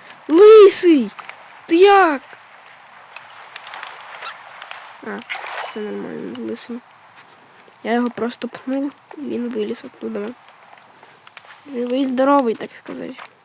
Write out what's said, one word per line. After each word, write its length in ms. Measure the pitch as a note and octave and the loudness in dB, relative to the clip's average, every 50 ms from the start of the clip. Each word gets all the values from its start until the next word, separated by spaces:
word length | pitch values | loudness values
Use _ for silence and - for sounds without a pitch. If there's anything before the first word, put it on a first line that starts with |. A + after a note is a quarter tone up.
| - - - - - - | -20 -20 -20 -18 -6 0
Лысый! 800 | D4 E4+ G#4 G#4+ A4 A4 G4+ G4 - - - F4 D#4+ C#4 A3+ G3+ - - - - - - - - - - - | 4 8 10 10 12 10 10 8 8 4 4 4 4 4 2 -4 -10 -16 -20 -20 -20 -20 -20 -20 -20 -20 -6
Ты 100 | - E4 | -2 4
як? 460 | E4+ F#4+ G4+ G4+ G4 F#4 D#4+ C#4+ B3+ - - - - - - - - - - - - - - - - - - - - - - - - - - - - - - - - - - - - - - - - - C6+ - - - - - - - - - - - - - - | 4 6 6 6 6 4 2 0 -4 -8 -16 -20 -20 -20 -20 -20 -20 -20 -20 -20 -20 -20 -20 -20 -20 -20 -20 -20 -20 -20 -20 -20 -20 -20 -20 -20 -20 -20 -18 -16 -16 -16 -16 -18 -20 -20 -20 -18 -16 -16 -16 -16 -18 -20 -20 -20 -20 -18 -18 -18 -20 -20 -20 -20 -16
А, 180 | - A3+ G3+ G3+ B3 - - - - - - - - - | -14 -14 -12 -14 -12 -14 -14 -14 -12 -12 -12 -12 -12 -12
все 120 | - A3 | -10 -12
нормально 540 | G#3+ G#3 G3+ G3+ - - - - - F#3 - | -10 -10 -10 -12 -12 -12 -12 -12 -12 -12 -12
з 40 | B3+ | -12
лисим. 420 | A3+ A3+ A3 A#3 - - A#3+ B3 - _ - - - - _ - - _ - _ _ _ _ - - - _ _ | -10 -10 -8 -8 -8 -10 -12 -14 -16 _ -20 -20 -20 -20 _ -20 -20 _ -20 _ _ _ _ -20 -20 -20 _ _
Я 100 | - G#3+ | -6 -4
його 180 | A3+ A#3+ B3 A#3+ | -4 -2 -2 -4
просто 380 | - - A3 A#3+ A#3+ - - A#3+ | -6 -6 -8 -8 -8 -10 -12 -12
пнув, 440 | - - - B3+ C4 C#4 C#4 C#4+ - _ _ _ - D#4 | -12 -14 -10 -8 -6 -6 -6 -8 -10 _ _ _ -18 -14
і 20 | |
він 280 | C#4+ A#3+ A3+ A#3 A#3+ A#3+ | -12 -10 -8 -8 -8 -8
виліз 360 | A#3 G#3+ G#3 A3 A#3 - - | -6 -8 -8 -8 -8 -12 -12
оттуда. 440 | B3+ - - A3+ A3+ A3 G3+ G3+ A3+ B3 - _ - _ _ _ _ - - _ _ _ _ - - - _ _ - _ - - - - - _ D4 | -16 -18 -14 -12 -10 -10 -8 -10 -10 -14 -16 _ -20 _ _ _ _ -20 -20 _ _ _ _ -20 -20 -20 _ _ -20 _ -20 -20 -20 -20 -20 _ -12
Живий, 320 | C#4 A#3+ B3 B3 B3 C4+ C#4 | -8 -8 -6 -4 -2 -2 -2
здоровий, 500 | C4 B3 B3 C4 C#4 C#4+ C#4+ C4 A#3 G#3 | -2 -2 0 2 2 2 2 2 0 -4
так 160 | - A3 - - - | -6 -10 -16 -16 -20
сказати. 380 | _ - - B3+ B3 - C4 - - - _ _ | _ -16 -14 -14 -14 -14 -16 -18 -20 -20 _ _